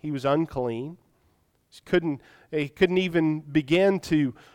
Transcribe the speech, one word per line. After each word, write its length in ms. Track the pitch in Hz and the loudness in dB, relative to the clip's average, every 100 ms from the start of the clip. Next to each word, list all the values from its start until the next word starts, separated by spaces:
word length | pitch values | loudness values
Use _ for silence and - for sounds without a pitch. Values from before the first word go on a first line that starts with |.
He 80 | 151 | -8
was 160 | 139 139 | -4 0
unclean. 720 | 147 165 139 123 117 139 175 _ _ _ _ _ _ _ | 0 0 -4 -4 -4 -8 -14 _ _ _ _ _ _ _
He 120 | - - | -20 -2
couldn't, 360 | 180 165 139 - - _ | 0 0 -4 -10 -20 _
he 200 | 156 143 | -6 -6
couldn't 280 | - 185 185 | 0 2 2
even 440 | 185 170 160 156 | 0 0 0 0
begin 580 | 147 147 135 170 196 196 | -2 -4 0 2 2 2
to 340 | - 156 139 - - | 0 0 0 -2 -16